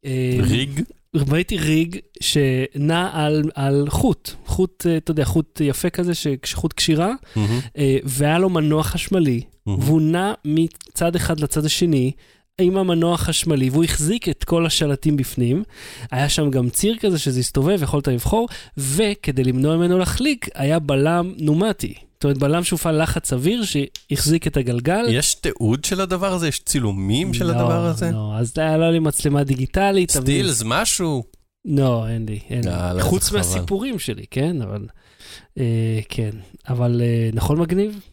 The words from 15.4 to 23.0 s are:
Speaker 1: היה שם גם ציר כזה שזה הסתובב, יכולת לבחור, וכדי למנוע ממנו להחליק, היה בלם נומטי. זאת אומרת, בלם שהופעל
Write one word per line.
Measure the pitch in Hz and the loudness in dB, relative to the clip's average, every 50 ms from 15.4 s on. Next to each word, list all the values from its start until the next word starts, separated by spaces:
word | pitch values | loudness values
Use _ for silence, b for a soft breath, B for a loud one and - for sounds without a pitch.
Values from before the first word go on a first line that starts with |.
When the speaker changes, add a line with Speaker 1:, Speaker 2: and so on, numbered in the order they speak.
| 120 120 131 170 220 B B B B B B B 123 117 | 0 0 0 0 -2 B B B B B B B -12 -6
Speaker 1:
היה | - 127 139 147 | -2 -2 0 0
שם | - - 156 147 | 0 0 0 2
גם | 131 131 123 123 | 2 2 0 0
ציר | - - - 202 226 220 | -2 0 0 0 0 0
כזה | - 208 185 156 | 0 0 0 0
שזה | - 143 127 127 | -2 -2 -2 -2
הסתובב, | 123 - - 139 135 160 202 196 151 | -2 -2 0 0 2 2 2 0 0
יכולת | 131 - 143 135 - | 0 -2 0 0 0
לבחור, | 127 120 - - - 226 233 240 B B B B B | -2 0 0 0 0 0 0 -2 B B B B B
וכדי | - 139 131 135 165 220 208 202 - - - 139 127 131 | -8 -6 -2 0 0 0 0 0 -2 -4 -2 0 2 2
למנוע | 127 123 131 131 147 160 | 2 2 2 2 2 2
ממנו | 165 175 175 180 185 | 2 4 4 4 2
להחליק, | 185 175 - - 247 302 294 240 - - - | 2 0 -2 0 0 0 0 -2 -6 -12 -6
היה | - 139 139 156 170 | -2 0 2 2 2
בלם | 156 143 139 135 139 156 170 175 170 180 190 - | 2 2 2 2 4 4 2 2 0 -2 -4 -2
נומטי. | 156 151 151 160 196 220 196 - - - - - - - _ | 0 2 2 4 2 0 0 -2 -6 -8 -8 -12 -20 -20 _
זאת | _ - | _ 0
אומרת, | 143 143 135 | 0 2 2
בלם | 139 139 151 170 175 | 2 2 2 2 0
שהופעל | - 190 165 - 170 160 151 | 0 -2 -2 0 0 2 2